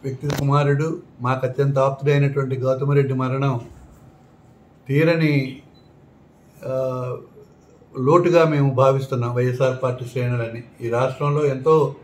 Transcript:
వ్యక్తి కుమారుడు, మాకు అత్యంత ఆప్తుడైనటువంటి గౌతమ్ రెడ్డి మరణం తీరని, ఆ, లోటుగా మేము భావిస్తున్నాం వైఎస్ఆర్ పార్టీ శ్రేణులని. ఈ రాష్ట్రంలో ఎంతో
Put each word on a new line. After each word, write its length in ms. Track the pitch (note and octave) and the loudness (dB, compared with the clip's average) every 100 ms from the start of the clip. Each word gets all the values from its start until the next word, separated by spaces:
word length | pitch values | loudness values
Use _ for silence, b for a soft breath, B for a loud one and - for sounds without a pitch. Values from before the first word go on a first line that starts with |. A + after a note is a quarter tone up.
వ్యక్తి 240 | C3+ B2+ D3 | -10 -8 -6
కుమారుడు, 720 | C#3+ C#3 C#3+ C#3+ C#3 D#3+ E3 - - | -2 2 2 2 0 -2 -4 -12 -8
మాకు 260 | B2 C3 B2+ | -4 -2 -2
అత్యంత 320 | B2 C#3 C#3 | 0 0 2
ఆప్తుడైనటువంటి 760 | C3+ C#3 C#3+ C#3+ C#3+ C#3 C3 B2 | 0 0 0 2 2 0 -4 -2
గౌతమ్ 400 | B2+ C3 C#3 C#3+ | -2 -2 2 2
రెడ్డి 180 | B2+ | 2
మరణం 480 | C3 B2+ C3+ C#3 B2+ - - - - - - - _ _ _ _ _ - | 0 -2 0 -2 -2 -8 -20 -20 -20 -20 -20 -20 _ _ _ _ _ -2
తీరని, 760 | C#3 D#3+ E3 D#3 C#3+ B2+ - - - _ - - _ - _ - - - | 2 2 2 2 2 -2 -10 -20 -20 _ -20 -20 _ -20 _ -20 -16 -8
ఆ, 60 | C3 C3 C3 B2+ B2 - - - _ _ - - - | -4 -4 -6 -8 -10 -14 -20 -20 _ _ -20 -16 -4
లోటుగా 500 | C3 E3+ F3 E3 D#3+ | 4 4 6 4 4
మేము 240 | D3 C#3 | 2 0
భావిస్తున్నాం 600 | B2+ C3+ C3+ C3+ B2+ A#2+ | 4 2 2 -2 -4 -2
వైఎస్ఆర్ 500 | B2 B2+ B2 C3 B2 | -2 -2 0 -2 0
పార్టీ 220 | B2+ B2 A#2+ | -4 -4 -8
శ్రేణులని. 580 | B2+ B2 B2 A2+ A#2 - - | -6 -4 -4 -6 -10 -16 -10
ఈ 80 | A#2 | -4
రాష్ట్రంలో 560 | A#2 C3 C3+ D3 C#3+ D3 | -2 -2 -2 -2 0 0
ఎంతో 500 | C3 C#3+ D#3+ C3+ - | 0 2 4 2 -4